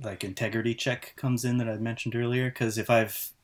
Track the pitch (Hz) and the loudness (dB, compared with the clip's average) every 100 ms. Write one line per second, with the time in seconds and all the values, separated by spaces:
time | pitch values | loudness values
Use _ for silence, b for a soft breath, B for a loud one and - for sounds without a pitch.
0 | 107 95 101 92 110 110 113 117 135 123 | -8 -6 -6 -2 0 0 0 0 0 -2
1 | - - 131 120 127 123 113 107 113 117 | -6 -4 0 2 2 2 2 0 -2 -4
2 | 117 117 120 127 127 - 113 110 104 117 | -2 0 2 2 0 0 0 0 4 4
3 | 107 - - - | 4 -2 -8 -10